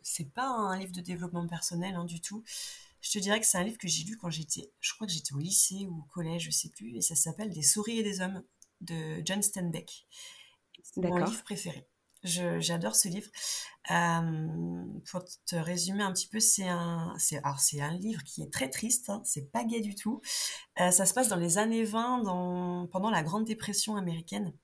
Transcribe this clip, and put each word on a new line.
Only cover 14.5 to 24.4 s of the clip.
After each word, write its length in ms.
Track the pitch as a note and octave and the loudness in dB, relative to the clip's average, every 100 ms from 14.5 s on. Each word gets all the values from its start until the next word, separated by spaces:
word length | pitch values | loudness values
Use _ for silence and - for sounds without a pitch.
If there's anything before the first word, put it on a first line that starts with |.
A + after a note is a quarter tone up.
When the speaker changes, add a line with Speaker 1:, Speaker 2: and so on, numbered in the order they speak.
| D#3+ E3+ F3 F3 G#3 - | -4 -4 -6 -8 -12 -10
Speaker 1:
pour 140 | F3+ - - - | -10 -10 -6 -2
te 100 | E3+ | -2
résumer 460 | D#3+ F3 F3 G3 | -2 0 0 0
un 100 | G3+ | 0
petit 160 | F3+ - | 0 -2
peu, 120 | A3 | 4
c'est 280 | G#3+ - F#3 | 6 6 4
un, 460 | F3 E3+ E3+ E3 E3 | 0 0 -2 -4 2
c'est, 200 | - D3 | 2 2
alors 160 | C#3+ C#3 | -2 4
c'est 200 | - D3 | 4 4
un 120 | C#3+ E3+ | -2 -2
livre 260 | G3+ F3+ | -4 -6
qui 180 | C3+ - | -8 -10
est 100 | D3 | -4
très 160 | - C4 | -2 -2
triste, 400 | - A3 - - | -2 2 2 2
hein, 120 | G3+ | -4
c'est 260 | - - C#3 | -2 -4 -2
pas 120 | A#3 | -4
gai 160 | A#3 A#3 | -2 -2
du 140 | G#3 | -2
tout. 260 | G3+ G#3+ B3+ - - - - - - | -2 -2 -4 -2 0 0 -2 -10 2
Heu, 100 | F3+ | 8
ça 140 | F3+ F#3+ | 8 8
se 80 | |
passe 140 | B3 B3+ | 6 4
dans 80 | F#3 | 4
les 220 | E3+ F3 | 2 4
années 260 | A3 A3+ | 4 2
vingt, 360 | A3 A3 A#3+ B3 | 0 0 0 0
dans, 680 | G#3 F3+ F3+ F3+ F3+ F3+ F3 | 0 -2 -2 -2 -2 -4 -4
pendant 220 | F#3 G#3 | -2 2
la 120 | G3 | 4
Grande 200 | D#3 G3+ A3 | 2 0 -2
Dépression 500 | A3 - G3+ - G#3 | -2 0 2 2 0
américaine. 580 | F3 E3 E3 G3+ | -2 -4 -4 -6